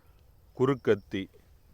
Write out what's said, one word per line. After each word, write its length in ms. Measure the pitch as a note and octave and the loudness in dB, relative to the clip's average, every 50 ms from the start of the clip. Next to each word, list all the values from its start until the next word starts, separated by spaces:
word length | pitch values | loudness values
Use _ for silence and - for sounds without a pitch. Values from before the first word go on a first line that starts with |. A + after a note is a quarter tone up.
| _ - - _ - - - - - - _ | _ -20 -20 _ -20 -20 -20 -20 -20 -18 _
குறுக்கத்தி. 640 | - B2+ C3+ C#3+ A#2+ - A#2+ G#2 G2+ - - - G2 F#2 - - - _ - - - _ - | -2 0 0 0 0 0 0 0 0 0 -6 -8 -8 -8 -10 -14 -20 _ -20 -20 -20 _ -20